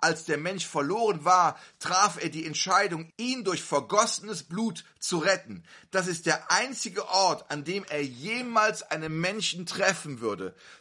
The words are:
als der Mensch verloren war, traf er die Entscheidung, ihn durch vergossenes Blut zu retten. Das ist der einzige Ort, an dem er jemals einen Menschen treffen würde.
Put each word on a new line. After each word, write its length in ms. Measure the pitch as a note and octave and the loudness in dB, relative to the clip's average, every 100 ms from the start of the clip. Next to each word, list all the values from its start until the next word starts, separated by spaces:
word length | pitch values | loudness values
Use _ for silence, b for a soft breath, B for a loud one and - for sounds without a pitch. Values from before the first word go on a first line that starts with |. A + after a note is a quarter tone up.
als 240 | E3 D#3+ | 2 2
der 140 | - D3 | -2 -2
Mensch 280 | E3+ G3 - | -2 -6 -4
verloren 580 | D3+ C#3+ G#3+ A3 E3 | -2 0 2 2 2
war, 320 | D#3 F#3 E3 - B B | 6 6 6 0 B B
traf 420 | - F#3 G3+ E3 | 0 2 2 2
er 100 | D#3+ | -6
die 140 | D#3 | -6
Entscheidung, 680 | D#3+ D3+ F#3 F#3+ G3+ D#3+ E3 - | -6 -4 2 4 2 -2 -8 -8
ihn 280 | B3 C4 | -4 -2
durch 180 | F#3+ E3 | -2 -2
vergossenes 800 | - C#3+ B2+ G#3 A3+ - G3+ F#3 | 0 -2 2 2 2 0 -6 -10
Blut 420 | - F3+ A3+ - - b | -8 -4 -4 -6 -16 b
zu 200 | - F3 | -4 0
retten. 440 | F3 F#3 A2+ F#2 - B B | 2 2 0 -16 -18 B B
Das 160 | F#3+ F3+ | -2 -2
ist 180 | E3 E3 | -2 0
der 240 | D3+ - | 0 2
einzige 560 | F#3 B3+ B3 A3 F#3 F#3+ | 2 2 -6 -8 -6 0
Ort, 420 | F#3+ F#3 D3+ - | 4 4 2 -4
an 100 | D3 | -8
dem 220 | C#3+ G3 - | -4 -4 -4
er 140 | D3 | -4
jemals 800 | C#3+ B2 F3 A#3+ B3 A3+ G#3+ - | -4 -6 -6 -4 0 2 2 0
einen 380 | - D#3+ D#3+ D#3+ | -6 -6 -4 -2
Menschen 460 | F3+ G#3+ E3+ F3 F3+ | -2 -2 -4 -4 -6
treffen 540 | F#3 F#3+ E3+ D3+ A#2+ | 0 0 0 -4 -4
würde. 360 | A2+ F#2+ F#2 - B B | -4 -2 -6 -10 B B